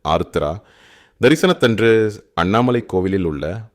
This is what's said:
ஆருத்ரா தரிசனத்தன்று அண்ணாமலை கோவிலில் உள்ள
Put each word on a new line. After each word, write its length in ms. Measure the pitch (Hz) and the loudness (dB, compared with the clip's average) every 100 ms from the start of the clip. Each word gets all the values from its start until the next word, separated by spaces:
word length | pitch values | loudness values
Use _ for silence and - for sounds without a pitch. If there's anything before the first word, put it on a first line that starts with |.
ஆருத்ரா 480 | 76 82 85 82 73 95 - _ - - _ - | -2 -2 -2 -4 -4 -6 -14 _ -20 -20 _ -2
தரிசனத்தன்று 680 | 120 160 185 175 120 107 113 110 107 104 - | 2 2 2 2 0 2 2 2 0 -4 -8
அண்ணாமலை 480 | - 87 110 123 120 - | -4 0 2 2 0 -2
கோவிலில் 380 | 92 92 95 | -2 -2 -2
உள்ள 200 | 82 73 73 104 110 | -2 -4 -6 -8 -14